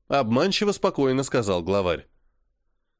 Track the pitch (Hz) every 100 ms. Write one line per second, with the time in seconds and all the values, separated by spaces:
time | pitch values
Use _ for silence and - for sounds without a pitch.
0 | - 139 120 120 180 190 202 196 196 -
1 | 135 131 139 131 104 90 85 98 92 78
2 | - _ _ _ _ _ _ _ _